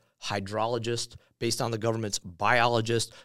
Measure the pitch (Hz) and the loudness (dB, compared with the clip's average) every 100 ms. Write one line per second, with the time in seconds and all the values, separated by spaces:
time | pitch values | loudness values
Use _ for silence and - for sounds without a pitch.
0 | _ _ - 104 95 107 113 123 113 117 | _ _ -6 -4 -4 -2 0 0 -2 -4
1 | - - _ _ 120 - 117 113 113 110 | -6 -12 _ _ -4 -2 -2 0 0 0
2 | 107 - 95 85 101 123 120 117 113 117 | -2 -6 -8 -2 2 4 6 4 2 0
3 | - - | -2 -8